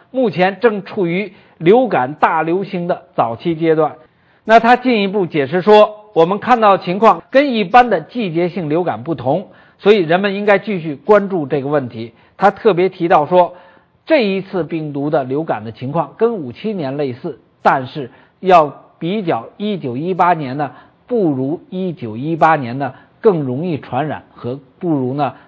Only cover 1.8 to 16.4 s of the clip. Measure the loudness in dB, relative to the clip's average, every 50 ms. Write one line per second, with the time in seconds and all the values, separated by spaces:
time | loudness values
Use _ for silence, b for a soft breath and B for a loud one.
1.8 | 4 2 0 -2 -2 -4 -2 0 0 0 0 -2 -2 -2 -2 -4 -4 -6 -8 -6
2.8 | -4 -4 -4 -6 -8 _ _ -4 -2 -2 -4 -6 -4 -4 -4 0 0 0 2 2
3.8 | 0 -2 -4 b b b b b b b b b b 4 6 6 6 6 4 4
4.8 | 2 0 0 0 0 0 -2 -2 -4 -2 -2 -2 -2 0 -2 0 4 6 8 8
5.8 | 6 6 2 -6 -20 -2 2 2 2 2 0 -2 0 0 2 4 4 4 4 2
6.8 | 0 -4 -2 2 4 4 4 2 -2 _ 2 2 2 2 0 -2 0 4 4 4
7.8 | 4 4 0 -4 -4 -6 -8 -6 -6 -4 -2 -2 -2 -2 -4 -6 -4 -2 -2 -2
8.8 | -2 -4 -6 -6 -6 -8 -8 -4 -2 -2 -2 -2 -4 b b b b b b _
9.8 | 2 2 2 2 2 0 0 0 0 -2 -4 -2 0 2 2 2 0 -4 -6 -6
10.8 | -6 -8 -10 -6 _ 2 4 4 4 0 -4 -4 -4 -2 -4 -4 -2 -2 -2 -2
11.8 | -2 -4 -8 -12 -14 -14 b b b b b 0 0 0 0 2 0 0 2 2
12.8 | 0 -2 -2 -4 0 2 2 2 2 4 4 4 4 2 b b b b b b
13.8 | b b b _ _ 0 2 2 2 0 -2 -4 -6 -6 -6 -6 -4 -4 -6 -6
14.8 | -6 -6 -6 -6 -2 -2 -2 -2 -2 -2 -4 -4 -4 -4 -6 -6 -8 -12 -12 -10
15.8 | -10 -6 -4 -4 -4 -6 -4 -2 -2 -2 -2 -4